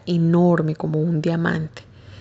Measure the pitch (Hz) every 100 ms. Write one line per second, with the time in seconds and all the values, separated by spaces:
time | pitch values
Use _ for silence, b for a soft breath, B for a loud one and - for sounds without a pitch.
0 | - 175 165 175 175 170 156 156 165 156
1 | 165 160 165 165 170 170 156 - - B
2 | B B